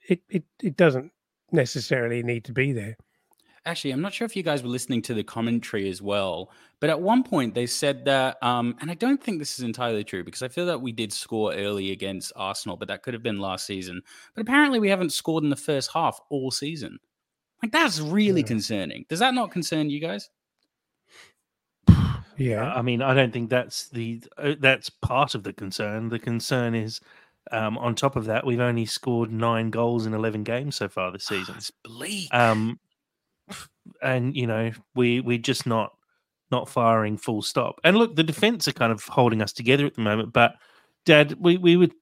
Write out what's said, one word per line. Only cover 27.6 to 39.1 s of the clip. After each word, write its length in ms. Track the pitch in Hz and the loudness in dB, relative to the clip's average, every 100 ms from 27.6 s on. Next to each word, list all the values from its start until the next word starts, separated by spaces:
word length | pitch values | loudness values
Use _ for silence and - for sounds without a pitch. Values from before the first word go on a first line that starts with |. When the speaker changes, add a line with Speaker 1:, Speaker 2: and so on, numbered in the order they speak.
| 110 117 | -4 -2
Speaker 3:
on 180 | 120 | -4
top 220 | 113 139 135 | 0 0 0
of 80 | 110 | -2
that, 200 | 113 131 | -2 0
we've 140 | 120 | 0
only 260 | 123 117 110 | 2 0 -2
scored 440 | - 131 117 113 | -4 -2 0 0
nine 380 | 113 117 117 113 | 0 0 0 0
goals 380 | 113 117 120 110 | 0 0 0 -2
in 80 | |
eleven 280 | 110 113 107 | -2 -2 -2
games 340 | 107 120 143 - | -4 -4 -4 -6
so 120 | 101 | -6
far 240 | - 92 | -4 -6
this 180 | 92 - | -6 -6
Speaker 2:
Oh, 40 | 101 | -6
Speaker 3:
season. 200 | 92 - | -6 -10
Speaker 2:
it's 120 | - _ | -14 _
bleak. 480 | - 117 151 208 170 | -20 -14 -10 -8 -2
Speaker 3:
Um, 480 | 123 117 110 110 120 _ _ _ _ _ _ _ 196 - _ - _ | 4 4 4 0 -4 _ _ _ _ _ _ _ -18 -18 _ -20 _
and, 320 | 135 127 123 139 | 0 0 0 -2
you 100 | 120 | -2
know, 240 | 110 113 113 _ | 0 -2 -6 _
we, 260 | 127 123 120 | 2 4 4
we're 180 | 120 120 | 0 -2
just 280 | 117 127 - | 0 -2 0
not, 260 | 113 101 _ _ _ _ _ _ | -2 -2 _ _ _ _ _ _
not 180 | 123 - | -4 -2
firing 480 | - 117 113 107 107 | 2 4 4 2 -2
full 260 | - 110 | -2 -4
stop. 380 | - - 117 - | -2 -2 -2 2
And 120 | 160 202 | 4 4
look, 200 | 233 151 | 2 2
the 60 | |
defense 440 | 160 151 208 226 - | 0 2 0 2 -4
are 40 | |
kind 200 | - 117 | 0 0
of 100 | 110 | 0
holding 380 | - | -2